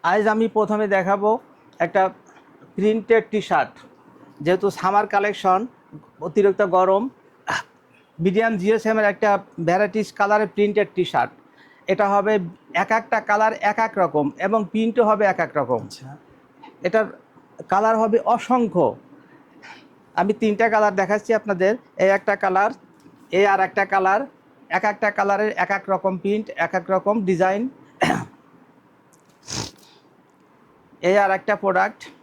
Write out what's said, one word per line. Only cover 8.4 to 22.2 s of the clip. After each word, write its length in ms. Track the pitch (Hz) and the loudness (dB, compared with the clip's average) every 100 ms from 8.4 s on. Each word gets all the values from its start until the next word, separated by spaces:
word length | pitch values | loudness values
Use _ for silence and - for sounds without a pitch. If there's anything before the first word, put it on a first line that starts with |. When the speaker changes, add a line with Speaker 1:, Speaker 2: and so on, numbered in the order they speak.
| 226 214 | 0 0
Speaker 1:
জিএসএম 360 | 185 220 220 220 | 0 0 2 0
এর 60 | 208 | 0
একটা 160 | 196 214 202 - - 165 | 0 0 0 -2 -6 -2
ভ্যারাইটিস 400 | 180 208 214 208 - | 0 0 -2 -6 -2
কালারের 300 | 202 214 214 - | 0 2 0 0
প্রিন্টেড 340 | 208 208 202 - | 0 2 -2 -2
টি-শার্ট। 360 | 175 151 120 - _ _ - _ - | -2 0 -2 -6 _ _ -20 _ -4
এটা 120 | 190 202 | 0 2
হবে 200 | 202 202 214 170 180 _ 170 | 2 2 0 -2 -12 _ -4
এক 80 | 196 226 | 0 -2
একটা 180 | 226 220 214 | 0 -4 0
কালার 240 | 208 220 226 202 | 2 2 0 -2
এক 80 | 208 220 | -2 -2
এক 60 | 208 | 0
রকম 220 | 175 156 143 139 185 | 0 0 -2 -2 -2
এবং 120 | 220 202 | -2 -2
প্রিন্টও 320 | 214 226 233 214 | -2 -2 2 2
হবে 140 | 214 202 | 2 2
এক 80 | 180 156 | 0 -2
এক 60 | 151 | -2
রকম। 220 | 123 123 101 | -2 -4 -4
Speaker 2:
আচ্ছা। 220 | - 131 143 _ _ _ _ - _ 180 | -16 -20 -20 _ _ _ _ -20 _ -2
Speaker 1:
এটার 180 | 220 202 - _ _ _ - - | -2 -2 -8 _ _ _ -20 -4
কালার 240 | 190 220 226 | 0 2 2
হবে 160 | 220 220 - 233 | 2 0 0 -2
অসংখ্য। 500 | - 247 226 175 131 - - - _ - _ - - - _ _ _ - | 0 0 0 0 0 -2 -18 -20 _ -20 _ -20 -20 -20 _ _ _ -4
আমি 160 | 190 214 | -2 0
তিনটা 240 | 220 208 226 | 0 0 2
কালার 200 | 214 214 190 | 2 2 0
দেখাচ্ছি 300 | 185 208 208 220 | 0 -2 0 -2
আপনাদের। 340 | 214 185 185 247 _ - | -2 0 0 0 _ 0
এই 60 | 190 | 2
একটা 160 | 196 | 2